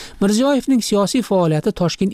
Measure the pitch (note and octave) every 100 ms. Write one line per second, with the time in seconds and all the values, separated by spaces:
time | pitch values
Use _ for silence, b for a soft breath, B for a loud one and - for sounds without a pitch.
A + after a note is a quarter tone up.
0 | B - G3+ G#3+ C4+ C4+ B3+ B3+ - G3+
1 | G3 C4 - F#3+ E3+ D3+ G#3+ - E3+ -
2 | F#3+